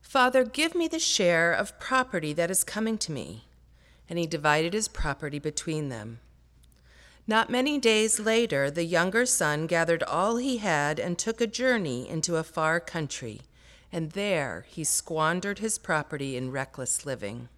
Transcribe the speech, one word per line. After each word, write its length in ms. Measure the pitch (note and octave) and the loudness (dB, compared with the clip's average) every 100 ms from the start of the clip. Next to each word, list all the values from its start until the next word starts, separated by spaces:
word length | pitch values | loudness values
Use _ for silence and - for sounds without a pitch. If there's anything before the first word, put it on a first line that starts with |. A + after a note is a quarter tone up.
'Father, 440 | - C4+ B3+ C4 | 0 4 4 4
give 300 | B3+ - E4 | 2 2 0
me 140 | F4 E4 | 2 0
the 100 | E4 | 0
share 540 | - - F3+ E3+ E3+ | 0 2 4 6 4
of 260 | - G3+ - | 2 -2 -6
property 540 | - C4 B3+ F#3 D#3 | 0 0 2 -2 -2
that 180 | D3+ E3+ | 0 0
is 140 | F3+ | 0
coming 320 | - G#3 A3 A3 | -2 -2 -2 -2
to 140 | - | -4
me.' 320 | C#3+ C#2 G#2+ - - - _ - - - | -6 -8 -12 -16 -20 -20 _ -20 -20 -8
And 100 | E3+ | -4
he 80 | E3 | -4
divided 460 | E3 D3+ D3+ E3 | 0 2 2 2
his 160 | G3+ G#3+ | -2 -4
property 500 | - D3+ C#3 D3+ C#3+ | -2 -4 -2 -6 -6
between 520 | D3+ D3+ - D#3 D3 | -6 -6 -4 -4 -4
them. 300 | A#2 G#2+ A#2 - _ _ _ - _ _ - - - - | -8 -10 -14 -20 _ _ _ -20 _ _ -20 -20 -16 0
Not 240 | A3 A3 | 0 2
many 260 | B3 C4 D4 | 0 0 2
days 420 | A3+ G#3+ A3 G#3+ | 4 4 4 2
later, 520 | G#3+ A3+ A#3 C#3 C#3 | 2 2 2 2 0
the 140 | D3+ | 0
younger 420 | E3+ E3+ F3+ G#3 B3 | 0 2 4 2 2
son 400 | - D#3+ D3 D#3+ | 2 2 0 0
gathered 360 | E3+ E3 E3 | 2 2 2
all 340 | - D#3 G3 A#3 | 2 0 2 0
he 200 | C4 B3 | 0 -2
had 420 | G#3 D#3 D3 D#3 | 0 2 2 0
and 200 | D#3+ F3 | -2 -2
took 240 | - A3+ | -4 -2
a 40 | A#3 | -2
journey 600 | A3 B3+ A#3+ E3 B2 C3 | 0 2 2 0 -4 -4
into 280 | D#3+ D#3 E3 | -4 0 -2
a 80 | |
far 360 | D#3+ - D#3 E3+ | -2 0 2 2
country, 600 | E3+ E3+ D#3+ - A#2+ G#2 - _ - - _ | 0 -6 -4 -6 -10 -12 -18 _ -20 -20 _
and 200 | F3+ D#3+ | -6 -4
there 540 | F3 G3+ F3 C3+ E2+ - | -4 0 0 0 -6 -10
he 160 | - | -6
squandered 760 | D3+ - - D#3 D#3 F3+ F#3+ G3+ | -2 -2 -2 0 2 2 -2 -4
his 200 | A3 - | -4 -4
property 580 | - D#3 D3 D3+ C#3 B2+ | 0 0 0 -6 -4 -4
in 160 | B2+ | -4
reckless 540 | C3+ C3+ - B2+ - C#3+ | -4 -6 -8 -4 -4 -4
living. 420 | B2 G2+ A#2 A#2+ | -6 -6 -8 -14